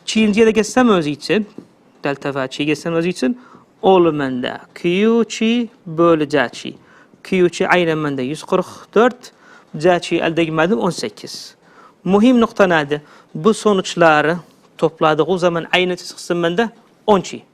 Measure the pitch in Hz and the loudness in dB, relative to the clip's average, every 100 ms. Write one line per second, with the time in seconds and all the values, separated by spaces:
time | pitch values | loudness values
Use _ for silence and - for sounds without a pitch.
0 | - 220 214 208 226 220 208 254 247 185 | -6 0 2 4 4 2 0 2 4 2
1 | 147 143 - 196 208 - - _ _ _ | 0 -6 -2 -2 -2 -12 -20 _ _ _
2 | 143 139 143 135 131 - 147 151 170 165 | -8 -6 -6 -6 -6 -4 -4 -4 -2 -2
3 | 175 175 254 247 - - _ _ 208 190 | -2 -2 -4 -4 -10 -20 _ _ 4 6
4 | 165 151 135 127 123 - - - 175 180 | 4 2 -4 -4 -6 -8 -14 -6 -2 0
5 | 220 233 214 - 220 240 226 - 175 156 | 2 2 0 -2 0 0 -4 -10 -10 0
6 | 170 160 143 143 117 - 123 123 _ _ | 2 2 2 0 -2 -4 -14 -16 _ _
7 | _ _ - 185 175 - 185 180 165 156 | _ _ -4 0 0 0 0 2 2 -2
8 | 147 135 127 151 - 185 - - - 202 | -4 -4 -6 -8 -4 -2 -2 -10 -4 2
9 | 247 240 - _ - - _ 160 170 175 | 2 0 -12 _ -20 -20 _ -2 0 0
10 | - 170 165 160 165 160 165 233 185 - | 0 -2 -2 -2 -2 0 0 0 -2 -4
11 | 113 - - - - - _ - - _ | -8 -12 -16 -16 -18 -20 _ -20 -20 _
12 | 175 196 240 247 226 - 190 165 143 147 | 0 2 4 4 2 2 2 2 0 -6
13 | - - _ 156 180 208 214 196 - 170 | -8 -20 _ -2 0 0 0 0 -2 2
14 | 165 151 147 175 - _ _ - 160 - | 4 4 2 -4 -8 _ _ -4 -4 0
15 | 160 156 156 185 175 170 - 180 185 175 | 0 2 0 0 0 -2 -2 -2 -2 -4
16 | - - - 175 170 180 226 - _ _ | -10 -16 -6 -2 -2 -2 -4 -6 _ _
17 | - 196 - 117 - | 0 0 0 -12 -18